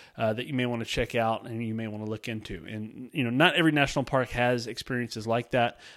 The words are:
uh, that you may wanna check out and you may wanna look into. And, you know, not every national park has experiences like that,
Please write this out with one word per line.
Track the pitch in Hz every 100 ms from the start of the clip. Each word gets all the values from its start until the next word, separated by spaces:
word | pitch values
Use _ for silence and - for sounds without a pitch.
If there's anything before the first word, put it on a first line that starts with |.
| - -
uh, | 113
that | 110 123
you |
may | 135 123
wanna | 120 110
check | - 117 120
out | 113 113 -
and | 113
you | 117 110
may | 110
wanna | 104 107
look | 107 -
into. | 113 104 92 82
And, | 107 107 - 127
you | - 120
know, |
not | 123 170 143
every | 160
national | 151 139 - 127
park | 135 123
has | 123 123 123 113
experiences | 110 - 127 120 - 110
like | 117 120
that, | 127 120 - -